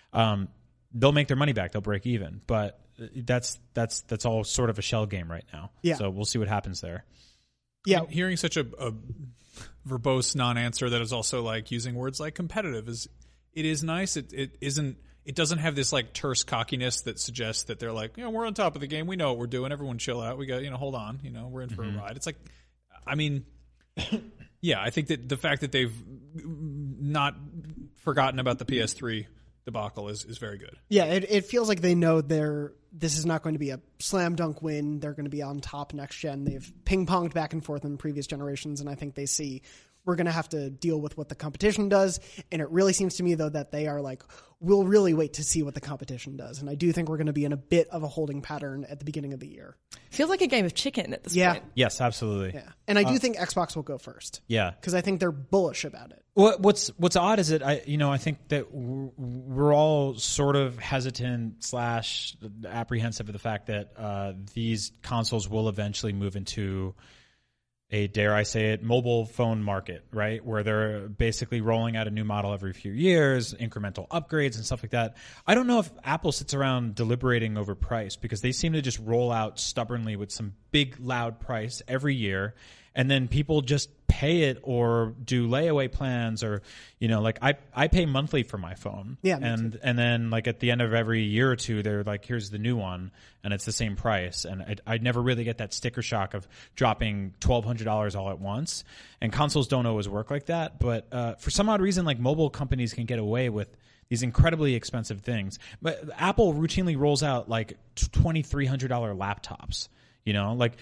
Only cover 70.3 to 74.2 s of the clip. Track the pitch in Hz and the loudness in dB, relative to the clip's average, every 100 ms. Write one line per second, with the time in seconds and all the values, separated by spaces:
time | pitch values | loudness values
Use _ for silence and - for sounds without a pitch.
70.3 | 110 117 110 104 107 110 104 101 104 117 | -2 -2 -2 2 2 2 -2 -8 0 0
71.3 | - 117 120 110 113 117 113 110 107 107 | 0 -2 0 2 2 2 0 -2 -2 0
72.3 | 104 101 101 95 90 101 110 185 170 143 | 0 0 -2 -4 -6 -6 2 6 8 6
73.3 | 131 113 - 113 107 101 95 90 165 | 4 0 -4 -6 -4 -6 -6 -4 -4